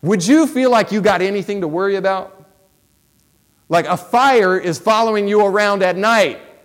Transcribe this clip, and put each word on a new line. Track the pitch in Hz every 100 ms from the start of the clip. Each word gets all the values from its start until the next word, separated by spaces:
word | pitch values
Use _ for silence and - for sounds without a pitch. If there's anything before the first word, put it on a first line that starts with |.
would | 151 202 175
you | 302 311
feel | 254 262
like | 240 208
you | 208
got | 202 185
anything | 185 202 190 202
to | 165
worry | 160 196 196
about? | 190 190 - - _ _ _ _ _ _ _ _ _ _ _ _ _
Like | 165 160
a | 180
fire | - 240 269 254 190 185
is | 175 160
following | - 220 226 214 202
you | 208
around | 202 202 208 202
at | 185 180
night. | 214 226 175 113 - -